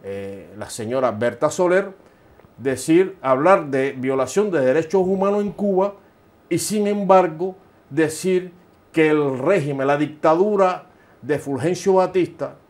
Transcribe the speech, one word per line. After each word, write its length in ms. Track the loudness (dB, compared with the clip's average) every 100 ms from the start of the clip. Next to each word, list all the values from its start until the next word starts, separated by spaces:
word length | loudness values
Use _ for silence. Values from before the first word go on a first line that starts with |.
eh, 460 | -10 -10 -10 -14 -16 -16
la 120 | -14
señora 420 | -10 -6 -2 -2
Berta 380 | 0 -4 0 -2
Soler, 440 | 0 2 2 0 -12 -20 _ _ -20 _ -6
decir, 580 | -4 -4 4 4 4 -2
hablar 460 | 0 2 4 4 2
de 260 | -2 -2
violación 580 | -2 -2 -2 0 0 0
de 80 | 2
derechos 440 | 2 2 0 0 0
humanos 340 | 0 0 0
en 100 | -4
Cuba 420 | -4 -2 0 -2 -4 _ _ _ _ _
y, 80 | -4
sin 300 | -2 -2 0
embargo, 680 | -2 4 4 4 -4 -8 -8 -20 _ _
decir 600 | -2 -2 -2 -2 -2 -4 -18 _ _ _
que 180 | 2 4
el 280 | 4 0 -2
régimen, 480 | 0 0 -2 -4 -2
la 100 | 0
dictadura 920 | -2 -2 0 2 2 2 0 0 -12 _ _ _
de 180 | -6 -4
Fulgencio 540 | -4 -4 -4 -2 2
Batista 640 | 2 2 0 -2 -6 -12 -12 _